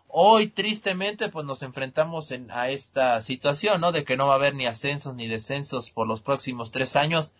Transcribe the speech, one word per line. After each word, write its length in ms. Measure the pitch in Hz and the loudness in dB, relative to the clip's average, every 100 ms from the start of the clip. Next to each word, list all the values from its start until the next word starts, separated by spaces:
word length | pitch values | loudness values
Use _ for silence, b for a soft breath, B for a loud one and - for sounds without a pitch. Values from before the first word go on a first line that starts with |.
| _ | _
hoy 400 | 156 190 220 214 | 4 8 8 4
tristemente, 800 | - 208 214 202 180 196 208 214 | 0 -2 -2 -2 -2 -2 -2 -4
pues, 160 | 160 | -4
nos 180 | 147 131 | -8 -8
enfrentamos 720 | 135 127 131 143 160 165 151 | -8 -8 -6 0 0 -2 -8
en, 180 | 127 123 | -10 -8
a 200 | 120 127 | -4 -2
esta 500 | 139 - - 127 117 | -4 -4 0 2 2
situación, 600 | 110 127 143 147 214 190 | -2 -2 0 0 2 2
¿no? 120 | 175 | 2
De 100 | 165 | 0
que 140 | - 131 | 0 2
no 100 | 139 | 4
va 60 | |
a 40 | 135 | 4
haber 200 | 143 139 | 4 2
ni 100 | 123 | -4
ascensos 480 | 110 139 143 143 | -2 -4 -4 -6
ni 140 | 127 113 | -8 -6
descensos 600 | 110 110 139 139 131 113 | -6 -4 -6 -4 -6 -6
por 180 | - 110 | -4 -2
los 120 | 110 | -2
próximos 520 | - 139 - 123 113 | -2 -2 -2 -8 -6
tres 240 | 131 131 139 | -4 0 2
años. 360 | 151 165 151 | 2 0 -2